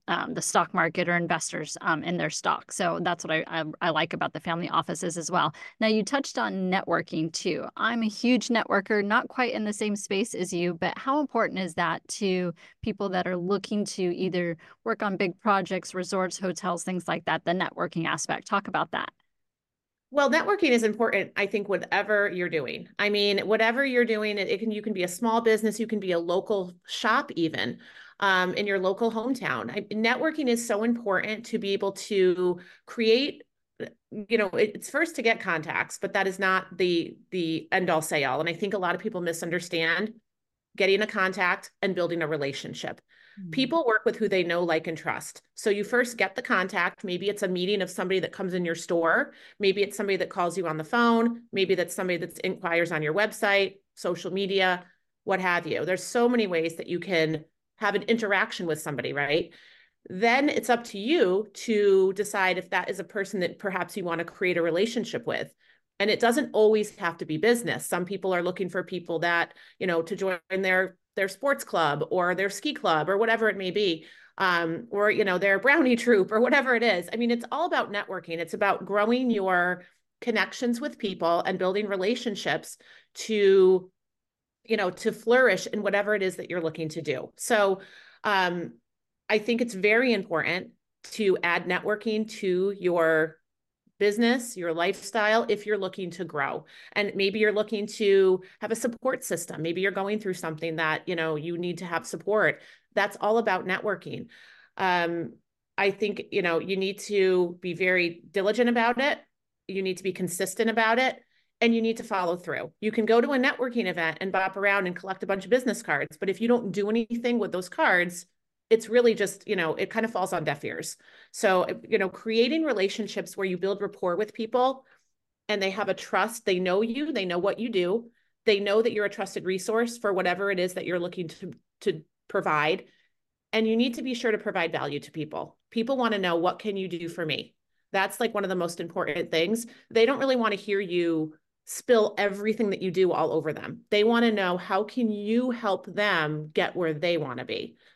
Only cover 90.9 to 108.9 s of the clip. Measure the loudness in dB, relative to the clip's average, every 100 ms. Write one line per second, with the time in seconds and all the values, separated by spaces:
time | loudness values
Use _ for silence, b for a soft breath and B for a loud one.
90.9 | _ -14 0 2 4 2 0 0 -2 0
91.9 | -2 -2 -2 -4 -4 0 0 0 0 0
92.9 | 4 4 4 2 -4 _ _ _ _ _
93.9 | _ 0 4 2 2 -2 -6 -4 0 0
94.9 | -2 -4 0 4 4 2 -2 0 -2 -2
95.9 | -6 -8 -8 -8 -4 -4 -6 B B B
96.9 | -2 -2 0 0 4 2 2 0 -2 -6
97.9 | 0 4 6 6 4 B B -6 -2 -2
98.9 | -2 -4 -4 -4 -6 -6 -6 -4 0 0
99.9 | 0 -2 -2 -4 -6 -6 -6 -6 -2 0
100.9 | 0 -2 -2 -2 -2 -4 -6 -6 -6 -4
101.9 | -4 -4 -8 0 2 2 0 B B B
102.9 | 0 0 0 2 2 2 0 0 -2 -2
103.9 | -4 -6 -12 -12 B B B B -2 2
104.9 | 2 2 -2 -6 -10 _ _ _ 0 0
105.9 | 0 -4 -4 -4 -2 0 0 0 -2 -2
106.9 | -4 -2 2 4 4 2 -2 -8 -2 2
107.9 | 2 0 -4 -6 -2 0 2 2 4 2